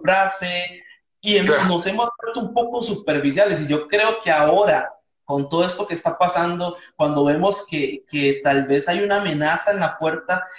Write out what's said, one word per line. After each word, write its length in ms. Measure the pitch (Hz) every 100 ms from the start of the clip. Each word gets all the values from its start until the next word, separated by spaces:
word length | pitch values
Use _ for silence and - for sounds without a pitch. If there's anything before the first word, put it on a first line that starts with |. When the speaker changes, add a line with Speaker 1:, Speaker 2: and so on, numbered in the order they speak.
Speaker 1:
frase, 840 | - 190 196 - 180 175 180 180 - - _ _
y 160 | 202 202
hemos, 140 | 185
Speaker 2:
Claro. 160 | 147 185
Speaker 1:
nos 180 | 170 208
hemos 240 | 214 240 -
vuelto 200 | 226 254
un 140 | 208
poco 280 | 240 240 247
superficiales, 800 | 214 196 - 147 139 151 202 160
y 60 | 147
yo 200 | 151 -
creo 340 | 208 220 226
que 80 | 180
ahora, 600 | 156 151 180 208 151 151 - _ _ -
con 240 | 143 139
todo 160 | 165 180
esto 200 | 180 208
que 80 | 170
está 220 | 165 -
pasando, 600 | 180 170 175 175 175 - - -
cuando 300 | 147 147 143
vemos 420 | 151 196 196 -
que, 360 | 156 143 - -
que 300 | 147 139 139
tal 240 | 143 139 131
vez 220 | 143 175
hay 140 | 185
una 180 | 202 202
amenaza 540 | 196 147 151 165 -
en 80 | 202
la 160 | 165 -
puerta, 480 | 156 156 - 185 -